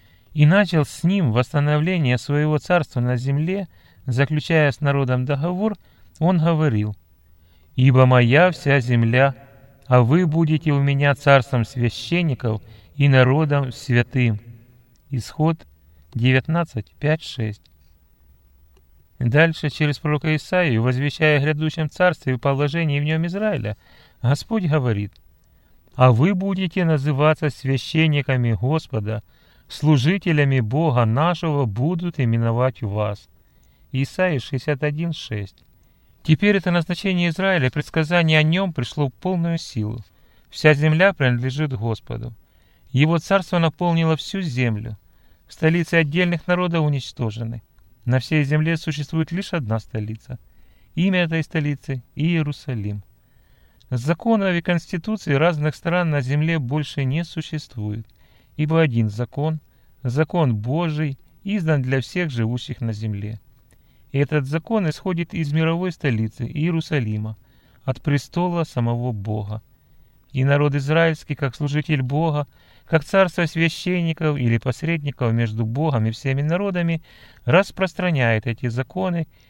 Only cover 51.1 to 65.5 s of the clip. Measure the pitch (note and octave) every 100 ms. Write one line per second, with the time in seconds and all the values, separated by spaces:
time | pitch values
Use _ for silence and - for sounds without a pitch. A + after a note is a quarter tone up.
51.1 | F#3 E3+ D#3+ D3+ D#3+ D3 C#3+ - C3 -
52.1 | C3+ D#3+ E3+ D3 - - A#2+ G#2 G#2 -
53.1 | _ _ _ _ _ _ _ - B2 C3+
54.1 | E3+ A3+ A3 G3 F3 E3+ E3+ - F3 G#3+
55.1 | A3 E3 C#3 E3 D#3 D3+ - E3+ F3 E3+
56.1 | D3 B2+ D3 D#3+ E3 A#2+ D3+ C#3+ - C3+
57.1 | D3+ E3+ E3 - D#3 - A2 G#2 G#2 -
58.1 | _ _ _ _ - D3+ E3 D#3 A2+ G#2+
59.1 | G#2 A#2+ - D#3 D#3+ - _ _ _ B2+
60.1 | C3 D#3 F3 C#3+ G#2+ A2+ D#3 E3+ D3+ D3+
61.1 | C3+ - _ G3 G#3 D#3+ D3 B2+ C3+ -
62.1 | F3+ E3+ A#2 A2+ B2 - - A2+ G#2+ A2
63.1 | G2+ G#2 A2 - _ _ _ _ _ _
64.1 | C#3 C#3+ D3+ C3+ D#3+ - A3 E3 - F#3+
65.1 | E3+ E3+ - D3